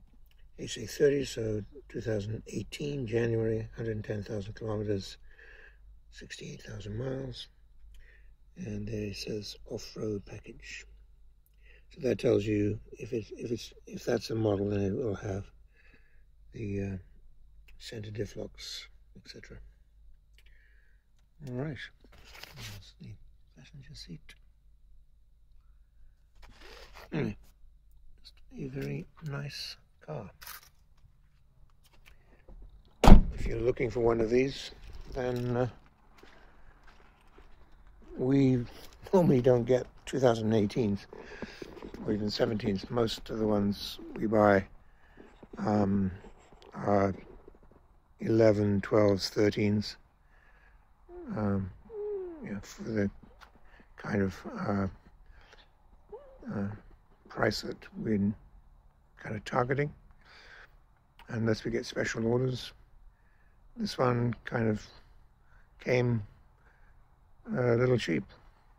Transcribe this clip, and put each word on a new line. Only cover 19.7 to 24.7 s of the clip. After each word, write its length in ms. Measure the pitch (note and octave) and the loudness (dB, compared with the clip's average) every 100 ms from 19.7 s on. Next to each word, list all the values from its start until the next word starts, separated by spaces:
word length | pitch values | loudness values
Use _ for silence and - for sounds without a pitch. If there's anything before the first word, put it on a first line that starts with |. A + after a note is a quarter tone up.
| - - - - - - - - - - - - - _ _ _ - C#3+ | -20 -20 -20 -20 -20 -20 -20 -20 -20 -20 -20 -20 -20 _ _ _ -18 -10
All 60 | |
right, 240 | B2 D#3 C#3 - - - - - - - C3+ | -6 -6 -8 -14 -18 -20 -20 -20 -18 -18 -14
that's 400 | A2 G2+ - - | -14 -14 -18 -20
the 100 | A#2+ G#2+ - - - - | -18 -18 -20 -20 -20 -20
passenger 380 | C#3 C#3+ C3 | -20 -20 -18
seat. 400 | C3+ - D#3+ - - - - - | -18 -16 -18 -18 -20 -20 -20 -20